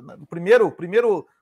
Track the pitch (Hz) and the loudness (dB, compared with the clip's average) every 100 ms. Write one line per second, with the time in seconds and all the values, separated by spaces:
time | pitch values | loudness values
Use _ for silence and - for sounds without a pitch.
0 | 127 151 147 170 175 240 196 - 170 208 | -20 -20 -16 -8 2 4 2 -4 -4 -2
1 | 240 185 - _ | 0 -2 -4 _